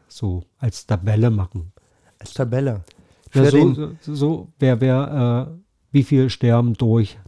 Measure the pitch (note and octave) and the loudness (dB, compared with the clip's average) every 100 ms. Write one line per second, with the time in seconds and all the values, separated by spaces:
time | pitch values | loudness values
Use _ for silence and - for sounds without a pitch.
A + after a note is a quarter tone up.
0 | _ - G#2 F2+ - _ A#2+ - - G2 | _ -8 -6 -6 -8 _ -6 -6 -4 -4
1 | G2 G#2+ A#2 G#2 F2+ F#2+ E2+ - _ _ | -2 0 2 0 -4 -8 -14 -18 _ _
2 | _ _ - - B2 B2 C#3 G#2 - _ | _ _ -14 -8 -4 -2 -2 -4 -10 _
3 | _ _ _ C3+ C#3 C#3+ - C#3 D3+ - | _ _ _ 2 4 6 4 2 -6 -12
4 | - D3 D3 D#3+ - _ C3 A#2+ C3 C3 | -12 -4 -2 -4 -8 _ 0 2 2 0
5 | C#3+ C#3+ A#2+ A#2+ C#3 E3 _ _ _ C#3+ | -2 -2 0 -2 -4 -12 _ _ _ 0
6 | - C#3 C3 - A#2+ A#2 A#2+ A2 A#2 A2+ | 2 2 0 0 2 2 2 0 0 2
7 | G#2+ - | 0 -6